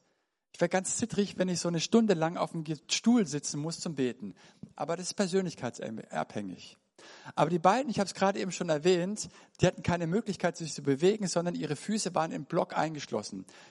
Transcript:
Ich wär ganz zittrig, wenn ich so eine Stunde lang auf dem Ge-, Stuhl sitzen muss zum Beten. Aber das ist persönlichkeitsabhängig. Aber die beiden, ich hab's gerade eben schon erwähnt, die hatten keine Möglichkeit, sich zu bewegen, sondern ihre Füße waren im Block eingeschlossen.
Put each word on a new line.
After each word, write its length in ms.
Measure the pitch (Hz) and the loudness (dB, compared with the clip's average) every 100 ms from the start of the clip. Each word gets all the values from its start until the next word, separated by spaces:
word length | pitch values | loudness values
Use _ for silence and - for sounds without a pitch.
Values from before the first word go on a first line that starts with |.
| _ _ _ _ _ | _ _ _ _ _
Ich 80 | - | -2
wär 80 | 170 | 0
ganz 260 | 185 185 - | 0 -2 -4
zittrig, 420 | 233 - 196 - | -2 0 -2 0
wenn 120 | 185 | -2
ich 100 | 170 | 0
so 80 | 175 | -2
eine 140 | 170 | -2
Stunde 320 | - 226 220 | 4 6 6
lang 240 | 180 160 185 | 4 2 0
auf 140 | 165 | -4
dem 120 | 165 | -4
Ge-, 160 | 156 156 - | -6 -6 -4
Stuhl 380 | - - 247 175 | 0 4 6 4
sitzen 320 | 143 - 147 | 0 -4 -4
muss 220 | 151 165 | -4 -6
zum 140 | 185 139 | -6 -2
Beten. 380 | 127 113 104 - - _ - - | -2 -2 -10 -14 -20 _ -16 -8
Aber 180 | 143 170 | -4 -4
das 120 | 180 | -4
ist 80 | - | -2
persönlichkeitsabhängig. 1600 | 196 190 185 - 123 - - 113 - 151 - 110 101 85 - - _ _ - - - - | 0 2 0 -2 -6 -6 -8 -8 -6 -4 -4 -4 -8 -10 -16 -20 _ _ -20 -20 -6 2
Aber 140 | 160 | 2
die 100 | 175 | 4
beiden, 300 | 185 226 277 | 4 4 2
ich 80 | 208 | -2
hab's 140 | 196 | -2
gerade 260 | - 196 208 | 0 0 2
eben 120 | 196 | -4
schon 180 | - 175 | -4 -2
erwähnt, 600 | 151 165 180 180 208 - - - - | 2 4 4 2 -4 -10 -16 -20 2
die 80 | 180 | 2
hatten 160 | - | 2
keine 240 | 170 170 165 | 0 0 2
Möglichkeit, 480 | 190 226 180 175 - | 0 -2 -2 -2 -2
sich 180 | 160 | -8
zu 80 | - | -4
bewegen, 460 | 139 135 180 214 185 | 0 4 4 2 0
sondern 280 | 175 170 139 | 0 0 -2
ihre 200 | 147 147 | -4 -4
Füße 400 | - 214 185 170 | -4 -2 -2 -2
waren 160 | 160 | -2
im 140 | 175 143 | -4 -2
Block 320 | 165 185 190 | 0 0 0
eingeschlossen. 680 | 175 151 - 113 104 95 92 - - | -2 -2 -6 -6 -6 -10 -14 -18 -20